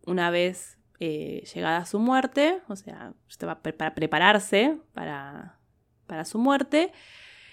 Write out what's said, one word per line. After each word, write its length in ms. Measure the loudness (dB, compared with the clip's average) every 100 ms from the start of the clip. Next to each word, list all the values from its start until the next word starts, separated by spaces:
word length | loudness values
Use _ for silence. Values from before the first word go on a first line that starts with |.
| -4
una 240 | 0 2
vez, 480 | 2 2 -2 -14 -20 _ -8
eh, 380 | -6 -6 -6 -10 -10
llegada 260 | -6 -2 -2
a 60 |
su 140 | -2 -2
muerte, 640 | 2 2 2 2 2 2 -6
o 80 | -14
sea, 360 | -14 -16 -16 -20 _
estaba 320 | -10 -8 -8
pre-, 120 | -8
para 200 | -4 -4
prepararse 840 | -2 -2 4 6 6 4 2 4 0 -8
para, 640 | -12 -8 -8 -10 -12 -18 -20 _ _ _ _ -12
para 180 | -10
su 140 | -6 0
muerte, 540 | 2 2 2 2 2 -4 -20 -20 -20 -20 -20